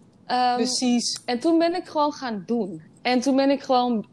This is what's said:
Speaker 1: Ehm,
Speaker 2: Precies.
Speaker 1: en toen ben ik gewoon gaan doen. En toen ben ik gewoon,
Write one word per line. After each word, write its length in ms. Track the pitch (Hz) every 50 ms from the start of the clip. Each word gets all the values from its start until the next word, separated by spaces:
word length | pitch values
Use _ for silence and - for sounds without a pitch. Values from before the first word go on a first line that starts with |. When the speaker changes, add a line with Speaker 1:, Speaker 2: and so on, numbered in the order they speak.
| - _ _ _ -
Speaker 1:
Ehm, 280 | - 254 247 247 247 247
Speaker 2:
Precies. 640 | 247 254 254 247 - 262 247 240 240 - - - - -
Speaker 1:
en 140 | - 247 240
toen 180 | 233 330 330 330
ben 160 | 330 339 349
ik 120 | 359 349
gewoon 260 | - - 311 294 302 294
gaan 300 | - 277 247 220 202 170
doen. 360 | - 233 240 202 185 180 160 - - - - -
En 180 | 240 254 254
toen 160 | 233 277 262
ben 140 | 269 269 277
ik 120 | 285 269 -
gewoon, 440 | - 262 247 247 247 240 214 - -